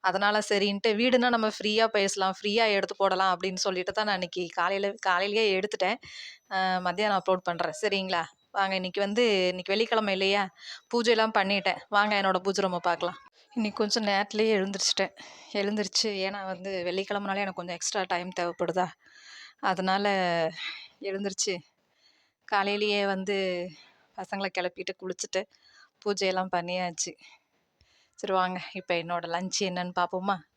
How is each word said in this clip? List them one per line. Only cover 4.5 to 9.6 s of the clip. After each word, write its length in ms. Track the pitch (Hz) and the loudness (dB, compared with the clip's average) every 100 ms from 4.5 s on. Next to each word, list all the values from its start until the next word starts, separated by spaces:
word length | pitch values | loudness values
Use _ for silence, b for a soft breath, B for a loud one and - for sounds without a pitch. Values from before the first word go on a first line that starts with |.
காலையில, 360 | - 175 196 202 196 | -2 0 0 -2 -2
காலையிலேயே 440 | 190 180 202 208 214 | 0 2 2 2 2
எடுத்துட்டேன். 440 | 190 208 - 185 240 B B B B _ | 2 0 0 0 -2 B B B B _
அ, 60 | 190 185 180 | -2 0 0
மத்தியானம் 400 | 180 180 214 196 | 0 0 2 2
அப்லோட் 260 | 185 185 180 | 2 2 0
பண்றேன். 320 | 170 170 - | -2 -4 -2
சரிங்களா? 460 | 214 196 190 180 165 _ _ | 0 0 0 -2 -4 _ _
வாங்க, 220 | 196 196 190 | -2 0 0
இன்னைக்கு 260 | 185 190 | -2 -2
வந்து, 220 | 202 214 240 196 180 | 0 2 4 4 2
இன்னைக்கு 260 | 180 | 0